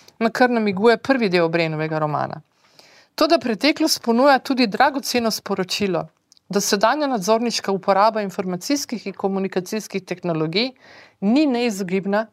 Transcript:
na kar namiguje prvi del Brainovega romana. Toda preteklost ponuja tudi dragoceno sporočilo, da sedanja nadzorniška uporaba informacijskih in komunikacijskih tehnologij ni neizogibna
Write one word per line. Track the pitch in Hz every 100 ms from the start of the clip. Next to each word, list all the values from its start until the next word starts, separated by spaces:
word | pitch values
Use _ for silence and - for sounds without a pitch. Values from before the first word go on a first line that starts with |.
| - _
na | 226
kar | - 254
namiguje | 240 214 185 226 226
prvi | - 269 214
del | 180 165
Brainovega | 170 165 156 156 156
romana. | 151 143 131 - _ _ _ _ - _ _ -
Toda | 311 330
preteklost | 247 220 277 311 311 -
ponuja | - 233 277 262
tudi | - 262 240
dragoceno | 196 269 285 - 247 226
sporočilo, | 208 - 196 185 - 202 170 160 _ _ _ _
da | 202
sedanja | 196 208 220 294 294
nadzorniška | 247 180 220 233 214 -
uporaba | 196 190 190 214 220
informacijskih | 202 180 185 180 - 277 - 214 -
in |
komunikacijskih | 190 196 196 190 185 180 220 - 196 185
tehnologij | 180 180 160 156 175 254 - - - - _
ni | 196 254 311
neizogibna | 240 240 190 190 190 190 202 220